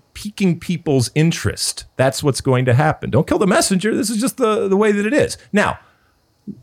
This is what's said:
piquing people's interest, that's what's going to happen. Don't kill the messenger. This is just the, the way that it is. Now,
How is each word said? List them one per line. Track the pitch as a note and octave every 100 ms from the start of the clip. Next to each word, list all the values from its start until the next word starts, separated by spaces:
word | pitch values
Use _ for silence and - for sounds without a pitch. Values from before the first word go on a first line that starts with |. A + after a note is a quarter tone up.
| _
piquing | - G#3 - F#3+ E3
people's | - E3+ D#3+ C3+ A#2 D3
interest, | E3 D#3+ F2 - - - - -
that's | C3 -
what's | D3 -
going | C3+ B2+
to | B2+
happen. | A#2+ D#3 - -
Don't | B2 E3+
kill | D#4
the | F#3+
messenger. | C#4 - F#3 G#3+
This | - G#3+
is | A3
just | B3+ -
the, | A3 G#3 G3
the | F#3+
way | G#3+
that | G3+ G#3
it |
is. | C#4+ - - -
Now, | G#3 B2 - _ _ _ _ _ _ - -